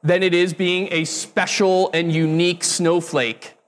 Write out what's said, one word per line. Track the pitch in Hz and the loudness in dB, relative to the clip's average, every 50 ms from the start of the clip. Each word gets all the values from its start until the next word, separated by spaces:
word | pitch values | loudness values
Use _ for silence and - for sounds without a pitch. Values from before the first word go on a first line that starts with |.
| - | 2
than | 156 175 185 190 | 2 2 2 2
it | 185 170 | 2 2
is | 175 180 185 170 | 2 2 0 0
being | - 190 180 180 180 190 190 175 | -2 -2 -2 0 -2 -2 -2 -2
a | 165 160 | -4 -4
special | - - - - - _ - 180 180 - - 208 190 185 185 190 - - | -4 -6 -10 -10 -6 _ -2 -2 -2 0 0 2 2 4 2 0 0 0
and | 165 170 170 160 | -2 0 0 0
unique | 160 165 156 156 165 170 175 175 175 - | 0 0 2 2 2 2 2 0 -2 -4
snowflake | - - - 175 165 170 175 170 - - 143 123 117 113 - - - - _ _ | -6 -4 0 0 2 2 2 0 -2 -2 -2 -2 -2 -4 -8 -14 -20 -20 _ _